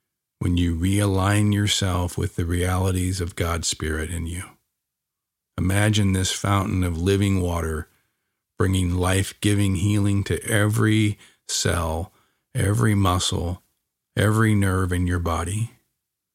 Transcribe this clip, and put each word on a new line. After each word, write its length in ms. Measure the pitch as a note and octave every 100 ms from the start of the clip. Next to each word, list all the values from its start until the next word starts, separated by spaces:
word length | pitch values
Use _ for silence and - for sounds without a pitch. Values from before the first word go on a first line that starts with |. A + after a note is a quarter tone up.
| _ _ _ _
when 200 | F#2 F2
you 180 | F2 D#2+
realign 760 | F#2 G2+ G2+ F#2+ F#2+ G#2 G#2
yourself 680 | G2+ G#2 - F#2+ F2 F2 -
with 160 | F2+ -
the 100 | E2+
realities 760 | F2 F2+ F#2 F#2+ F#2 F#2 F#2
of 160 | F2 -
God's 320 | F2 E2 -
Spirit 440 | - D#2 D#2 D#2
in 160 | E2+ E2
you. 280 | F2 F#2+ - _ _ _ _ _ _ _ _ _ -
Imagine 540 | F#2 G2 G#2+ G#2+ G2+
this 200 | F#2+ F#2+
fountain 520 | - G2+ G2+ G2+ F#2+
of 160 | F2+ E2
living 420 | F#2 G2 G2+ F#2+
water 480 | F2+ E2+ E2 D#2+ - _ _ _ _ _ _ -
bringing 340 | F#2 F#2+ F2+
life-giving 840 | F2+ F2+ F#2 F#2 - G2+ G2+ G2+ F#2
healing 480 | G2+ G#2 G2+ G2+
to 160 | F#2+ E2
every 720 | - A2 G#2+ A2 G#2+ A2 G#2 G2+ - _ -
cell, 680 | - G2 F2 D#2+ E2 F2 _ _ _ _
every 400 | B2+ F#2+ A2 A2+
muscle, 680 | G2+ F#2 F2+ - - E2+ F2 _ _ _ _ _ G#2+
every 380 | G2+ A2 A2 G2+
nerve 360 | G2 F#2 F2+
in 160 | F2+ F2+
your 120 | F2+
body. 520 | E2+ E2 E2+ G#2 A2+ - _ _ _ _ _